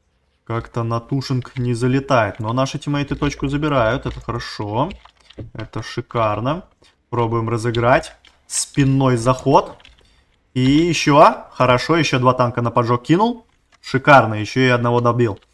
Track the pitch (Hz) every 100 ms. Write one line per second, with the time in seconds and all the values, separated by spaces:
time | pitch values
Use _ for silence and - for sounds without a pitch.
0 | _ _ _ _ - 117 - 120 117 117
1 | 117 139 - 127 - 127 123 117 127 135
2 | 139 131 104 - 107 123 131 147 - 143
3 | 143 139 147 - 139 143 151 139 110 131
4 | 127 - - 117 - - 107 110 165 -
5 | - _ _ - - - 107 107 - -
6 | - 120 110 104 120 170 - _ _ _
7 | - 117 113 117 113 117 117 117 120 147
8 | - - _ _ - - - - 135 135
9 | 135 123 117 127 135 165 - - - _
10 | _ _ _ _ _ 127 127 147 175 160
11 | - 147 196 - - - 123 123 - 165
12 | 147 135 127 123 120 113 117 123 117 120
13 | - 170 233 233 _ _ _ _ - 131
14 | 151 139 110 107 104 127 131 123 120 120
15 | 120 120 117 95 _